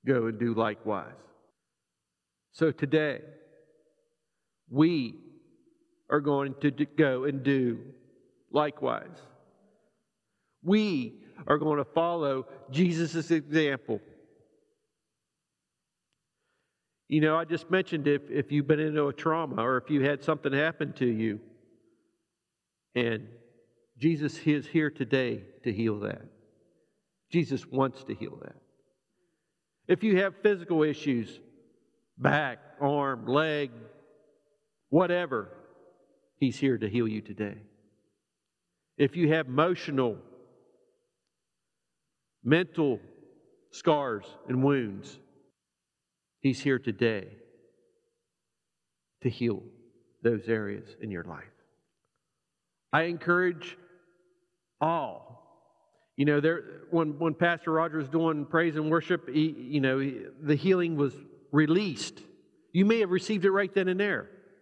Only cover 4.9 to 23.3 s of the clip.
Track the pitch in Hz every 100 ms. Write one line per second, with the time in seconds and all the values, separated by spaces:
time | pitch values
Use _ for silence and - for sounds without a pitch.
4.9 | 170 120 - - - _ _ _ _ _
5.9 | _ _ 147 143 139 139 131 147 127 147
6.9 | - 147 127 139 139 131 139 123 117 -
7.9 | - _ _ _ _ _ 143 151 - 131
8.9 | 110 - 170 - - _ _ _ _ _
9.9 | _ _ _ _ _ _ _ 165 214 214
10.9 | 160 117 - - - - 147 156 147 143
11.9 | - 165 170 143 135 123 - - 135 180
12.9 | 160 165 165 - 165 147 151 151 135 -
13.9 | 107 - - _ _ _ _ _ _ _
14.9 | _ _ _ _ _ _ _ _ _ _
15.9 | _ _ _ _ _ _ _ _ _ _
16.9 | _ _ 151 156 160 165 165 - 185 180
17.9 | 165 139 143 - 147 - 147 135 151 156
18.9 | 151 143 135 165 160 156 110 117 127 -
19.9 | 147 135 143 - 151 143 135 156 160 147
20.9 | - 123 110 113 107 - _ _ _ _
21.9 | _ _ _ _ _ _ _ _ _ _
22.9 | 120 117 110 104